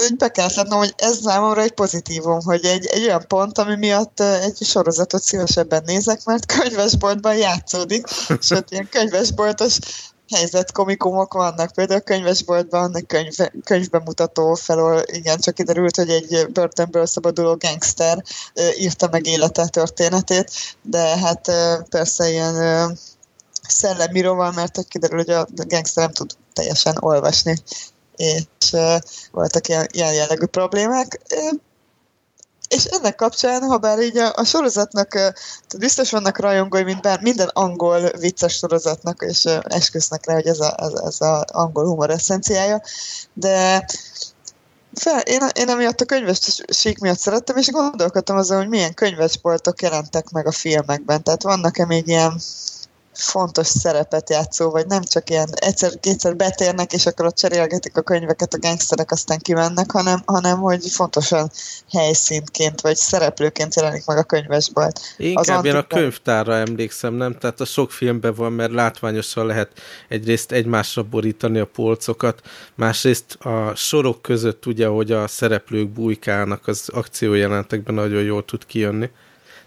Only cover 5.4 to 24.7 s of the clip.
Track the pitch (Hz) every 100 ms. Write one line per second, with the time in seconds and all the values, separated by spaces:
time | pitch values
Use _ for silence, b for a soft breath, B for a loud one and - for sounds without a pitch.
5.4 | 175 - 165 160 160 190 208 220 - 233
6.4 | - 262 247 214 202 - 202 202 214 214
7.4 | 196 175 - 180 175 214 240 B B 151
8.4 | - 170 - 190 196 240 220 185 220 196
9.4 | 208 208 233 - B B B _ - 196
10.4 | 170 185 185 - 190 196 196 190 190 190
11.4 | 180 165 170 - 190 196 - 190 180 190
12.4 | - 175 170 175 180 175 175 156 160 -
13.4 | 175 - - 185 180 170 160 156 165 -
14.4 | 160 165 - 165 160 160 - 170 165 160
15.4 | - - 175 170 175 170 170 165 160 165
16.4 | 156 185 170 - 170 170 165 - 170 165
17.4 | 165 165 175 156 - - 165 170 - B
18.4 | B - 170 - 185 - 175 165 160 165
19.4 | 160 170 170 170 165 - 170 185 185 185
20.4 | 196 B B B - 175 165 170 180 170
21.4 | - 170 170 165 165 170 165 - 170 165
22.4 | 165 165 165 165 170 170 B - _ _
23.4 | _ - - - 202 180 165 185 180 180
24.4 | 175 175 170